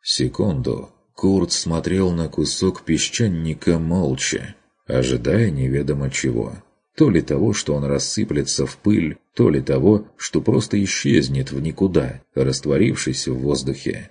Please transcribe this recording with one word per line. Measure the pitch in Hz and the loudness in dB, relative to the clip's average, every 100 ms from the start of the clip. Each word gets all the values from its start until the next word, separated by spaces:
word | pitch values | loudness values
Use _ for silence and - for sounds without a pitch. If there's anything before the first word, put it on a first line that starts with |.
Секунду | - - 127 - 104 71 64 57 - _ _ - | -4 -2 -2 0 -2 0 -2 -4 -8 _ _ -2
Курт | 95 98 87 | 2 2 2
смотрел | - 85 82 85 92 92 | -2 -2 -2 0 2 2
на | 85 80 | 0 -2
кусок | - 73 - 95 90 | -2 -2 0 -2 -2
песчаника | - 78 - - 113 85 80 76 - 82 | -2 0 0 0 0 0 -2 -2 0 2
молча, | 82 90 76 - - - - - _ _ - | 2 0 0 -2 -4 -4 -8 -16 _ _ -4
ожидая | 64 64 64 58 95 113 | 0 0 0 2 2 2
неведомо | 71 65 67 69 71 67 | 2 0 0 0 -2 -2
чего. | - 65 58 50 - _ _ _ - | -2 -2 -2 -4 -8 _ _ _ 4
То | 156 | 4
ли | 85 | 4
того, | 71 69 110 | 2 0 2
что | 104 - 73 | 0 -2 -2
он | |
рассыплется | 69 69 - - 104 73 69 - 67 | 0 -2 -2 -4 -2 -2 -2 -2 -4
в | - | 0
пыль, | 101 104 80 - _ - | 2 2 2 -6 _ 0
то | 117 | 2
ли | 71 | 2
того, | 67 69 80 107 107 _ | 0 2 4 4 0 _
что | - 80 | -4 -2
просто | 69 131 - 104 | 2 0 0 0
исчезнет | 95 - 71 71 65 67 65 | 0 -2 2 2 2 -2 -4
в | 67 | -4
никуда, | 78 - 95 82 64 64 _ | -6 0 2 2 0 -8 _
растворившись | 64 65 65 76 71 110 67 - 65 - | -2 -2 -2 0 2 2 0 -4 -4 -4
в | 64 | -2
воздухе. | 67 67 65 67 - 50 - | 0 -2 -2 -6 -6 -8 -14